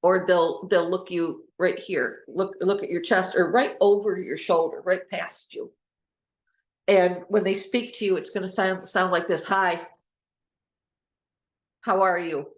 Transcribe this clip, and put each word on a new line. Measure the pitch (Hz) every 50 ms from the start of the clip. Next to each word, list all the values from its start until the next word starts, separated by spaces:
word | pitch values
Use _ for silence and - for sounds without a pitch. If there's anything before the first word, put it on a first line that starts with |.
Or | - 175 185 185 185
they'll, | 185 185 175 165 170 - - -
they'll | 185 196 180 170 170
look | 180 180 180 -
you | 185 175 170 165 139 - - _ _
right | _ 175 180 - -
here, | - - 190 151 123 117 - - -
look, | - 107 151 190 190 - -
look | - 185 202 196 -
at | -
your | 170 175
chest | 170 - 226 185 185 - -
or | 156 - 165
right | 180 240 269 - - -
over | - 202 202 202 202 214 185
your | 180 185 - 139
shoulder, | 156 - - 190 170 165 156 - - -
right | 180 185 180 185 _
past | - 175 170 170 - - - - -
you. | - - - _ _ _ _ _ _ _ _ _ _ _ _ _ _ _ _ _ _ _ _ _ _ _
And | - 208 190 180 180 180 180 - -
when | 196 208 185
they | 190 196
speak | 196 - - - 247 233 - -
to | - 220
you, | 202 185
it's | 170 - -
gonna | - 208 185
sound, | 185 185 - 196 190 190 185 185
sound | - - 196 185 185
like | 180 170 170
this, | - 185 156 -
Hi. | - 196 190 190 180 170 170 - - - _ _ _ _ _ _ _ _ _ _ _ _ _ _ _ _ _ _ _ _ _ _ _ _ _ _ _ _ _ _ _ _ _ _ _ _ _
How | _ - 202 190
are | 190 190 180 175
you? | 175 170 160 143 139 135 -